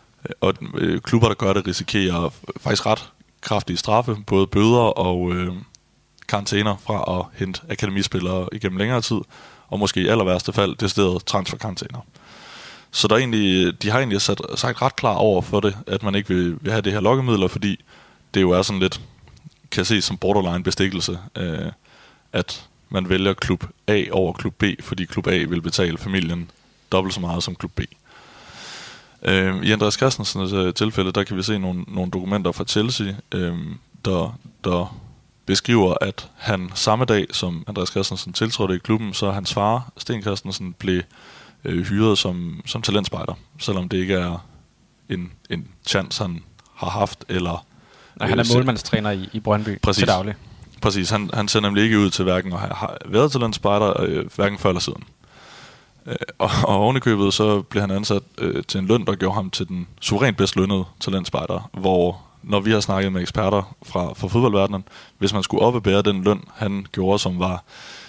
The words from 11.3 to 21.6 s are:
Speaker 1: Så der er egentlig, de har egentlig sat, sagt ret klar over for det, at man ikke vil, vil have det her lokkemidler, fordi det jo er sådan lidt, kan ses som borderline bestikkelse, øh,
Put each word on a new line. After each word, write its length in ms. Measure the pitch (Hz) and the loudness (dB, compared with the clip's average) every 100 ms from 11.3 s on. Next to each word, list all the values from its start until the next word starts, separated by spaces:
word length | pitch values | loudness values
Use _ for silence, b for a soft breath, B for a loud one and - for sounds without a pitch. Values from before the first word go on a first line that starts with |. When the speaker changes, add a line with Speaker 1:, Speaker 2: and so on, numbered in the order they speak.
| 101 90 - 107 90 - - - B B B B B B B B | -2 -2 -6 -8 -8 -10 -14 -16 B B B B B B B B
Speaker 1:
Så 180 | - 104 | 0 4
der 60 | |
er 40 | 110 | 4
egentlig, 640 | 127 110 98 92 87 85 | 4 2 4 4 2 0
de 80 | 104 | 0
har 80 | 120 | 0
egentlig 220 | 131 98 | 0 0
sat, 200 | - 98 - - | 0 -2 -4 -4
sagt 260 | 127 120 | -4 0
ret 140 | 131 - | -2 0
klar 180 | 120 | 0
over 280 | 98 110 92 | 2 4 2
for 180 | - 104 | 2 0
det, 160 | 101 101 - | 0 -2 -4
at 160 | 98 | -4
man 120 | 101 | -2
ikke 140 | 101 101 | -2 0
vil, 220 | 90 87 80 | 0 0 -2
vil 120 | - | -2
have 100 | 110 | -2
det 100 | 95 | 0
her 80 | 104 | 2
lokkemidler, 480 | 101 131 127 104 92 | 2 2 2 2 2
fordi 360 | - 101 95 b b b b _ | 0 -2 -2 b b b b _
det 60 | - | 2
jo 100 | 90 | 4
er 120 | 90 | 4
sådan 180 | - 95 | 2 0
lidt, 200 | 92 - - - - - - - - | 0 -2 -12 -20 -20 -20 -20 -20 -4
kan 140 | - | -2
ses 200 | 90 107 | 2 2
som 120 | - 92 | 0 -2
borderline 480 | 95 101 90 87 | 0 2 0 -2
bestikkelse, 540 | 90 - 95 92 - 90 101 - | -2 0 0 -2 -4 -6 -10 -8
øh, 360 | 87 78 | -6 -6